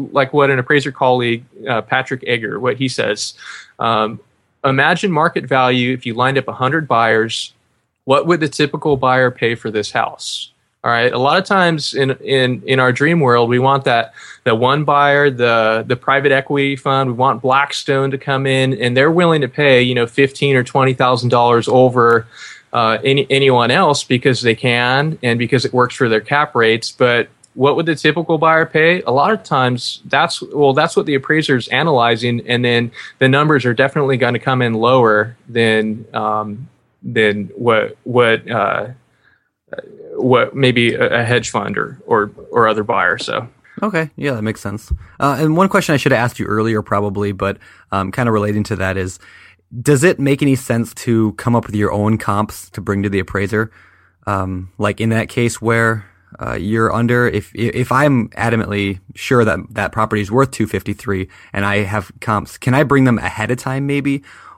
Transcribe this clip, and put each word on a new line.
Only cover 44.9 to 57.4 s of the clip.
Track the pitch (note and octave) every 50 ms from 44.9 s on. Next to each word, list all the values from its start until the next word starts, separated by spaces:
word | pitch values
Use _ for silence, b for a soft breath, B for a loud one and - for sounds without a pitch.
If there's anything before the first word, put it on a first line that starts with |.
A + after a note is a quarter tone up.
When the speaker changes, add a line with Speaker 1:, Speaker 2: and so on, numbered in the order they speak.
| - B B B B B
Speaker 2:
Uh, | C3+ C#3+ D3 -
and | D#3+ D#3 D#3 E3+
one | G3 F#3+
question | - G3 - - D3+
I | C3
should | - C#3+
have | C3 A2+
asked | A#2 A#2+ - -
you | G#2
earlier | - G#2 A2 A2 A2+ A2 G#2+
probably, | G#2 - G#2 G2+ G#2 G#2 F#2+ G2+ G#2 G2+
but, | G2+ F#2 G2 G2 G2 - b b b b b b
um, | G2 G2 G2 G2
kinda | - - B2 A#2
relating | A2 G#2 G2+ G#2 G#2 G#2+ G#2
to | - A2
that | F2+ F#2+ F#2+ F#2
is, | F#2+ F#2 F#2 - - B B B B B B B B B _ - B2
does | A#2+ D3+ D3 B2+ C#3+
it | F#3 E3 -
make | C#3 C3+ C#3+ C3+
any | D3+ C#3 C3+
sense | B2+ - - A#2+ A#2 A2+ - -
to | - - B2 A2+ A2+ A2 G#2+ G#2
come | - - B2 A#2+
up | A#2 A2 -
with | G2+
your | G#2 G#2 -
own | - G#2 G#2 G#2+ A2+ G#2+
comps | - - G2+ G#2 G#2+ - - - - -
to | - -
bring | E2+ G#2 G2 G2 G2
to | G#2
the | G2 F#2+
appraiser? | F2+ - - G2 G2+ G2 G#2+ G#2+ A2+ A2 b b b b b b b b b b b
Um, | G#2+ G2+ F#2+ F#2 F#2+ F#2+ F#2 F#2 F#2 _ -
like | G#2 G2+ G2+ -
in | A2+ A2+
that | A2+ A2 G#2+ -
case | - B2 A#2+ A#2 - -
where | G#2+ A2+ A2+ A#2 A2+ A2+ A2+ G#2+ G2 b b b b b b -
uh, | - - A#1+
you're | - E2+ G#2 A2 A2+ A2+ - -
under, | A2+ A#2+ A#2 B2 B2 B2 A#2
if, | E2 G#2